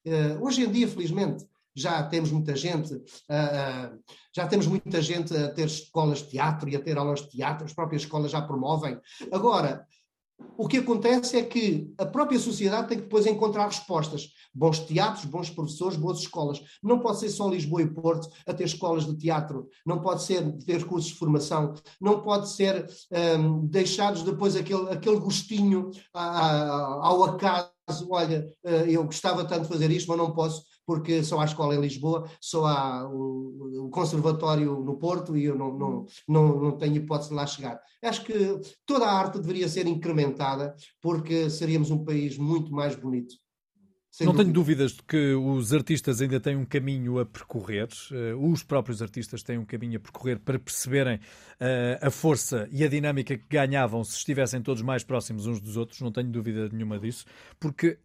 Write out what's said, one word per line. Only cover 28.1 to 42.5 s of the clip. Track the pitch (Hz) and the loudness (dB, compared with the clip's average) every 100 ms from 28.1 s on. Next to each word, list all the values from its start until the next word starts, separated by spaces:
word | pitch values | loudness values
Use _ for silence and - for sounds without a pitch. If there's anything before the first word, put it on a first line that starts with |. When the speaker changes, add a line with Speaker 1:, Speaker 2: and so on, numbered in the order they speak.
| 180 160 160 151 - | 0 2 0 -2 -8
Speaker 1:
eh, | 175 165 170 | 0 2 4
eu | 165 | 4
gostava | 151 - 190 175 | 2 0 0 0
tanto | 160 170 | 0 -2
de | 156 | -2
fazer | 160 156 | 2 2
isto, | 175 165 | 2 0
mas | 170 | 0
não | 165 | 0
posso, | 160 160 - - _ - | 0 -2 -4 -12 _ -4
porque | 156 160 165 | -2 0 0
só | 151 160 | 2 0
há | |
escola | 151 - 143 | 0 0 0
em | 143 | 2
Lisboa, | 143 127 156 165 156 - | 0 -2 -2 -2 -4 -12
só | - 165 | -4 0
há | 156 143 135 127 135 | 2 2 0 -4 -6
o, | 135 135 131 131 135 135 131 135 | -6 -6 -6 -8 -10 -10 -8 -6
o | |
conservatório | 175 156 156 156 156 156 151 147 139 | -2 0 0 0 0 0 2 2 0
no | 135 139 | -4 -2
Porto | 170 180 160 151 | -2 -2 -2 0
e | |
eu | 143 135 | 0 0
não, | 135 135 | -2 -4
não, | 135 127 - - - | -4 -4 -8 -10 2
não, | 156 151 139 | 6 6 6
não | 147 143 | 2 0
tenho | 151 147 | 0 0
hipótese | 151 147 - | 0 -2 -2
de | |
lá | 147 139 | -4 -4
chegar. | - 127 120 - _ | -6 -10 -12 -16 _
Acho | 233 - | -6 -4
que | - 214 196 196 - - - | -2 0 2 0 -6 -12 -2
toda | 277 | 2
a | 220 | 4
arte | 190 190 196 | 4 2 -2
deveria | 160 180 170 | -4 -2 -2
ser | 185 170 | 0 -2
incrementada, | 156 170 151 139 135 139 135 143 - - _ | -2 0 2 2 0 -2 -2 -4 -8 -20 _
porque | 165 160 156 165 156 | -2 -2 0 0 0
seríamos | 156 160 160 151 | -2 0 2 2
um | 151 | 0
país | 156 147 143 139 | 0 -2 -2 -2
muito | 147 | 0